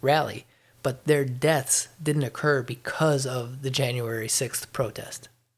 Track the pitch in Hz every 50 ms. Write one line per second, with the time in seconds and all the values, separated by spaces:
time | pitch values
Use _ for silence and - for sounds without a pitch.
0 | - 131 147 156 143 110 101 107 - _ _ _ _ _ _ _ - 143 127 -
1 | - 156 151 143 139 131 123 127 151 156 160 143 127 - - - - - - -
2 | 160 147 147 151 139 113 - - - 151 143 135 123 - 127 - - - - -
3 | 160 156 147 139 135 131 127 127 120 120 127 135 139 135 131 139 135 123 120 123
4 | 120 117 113 113 110 110 - - 131 113 - - - - - - 127 107 - -
5 | 104 - - - - - _ _ _ _ _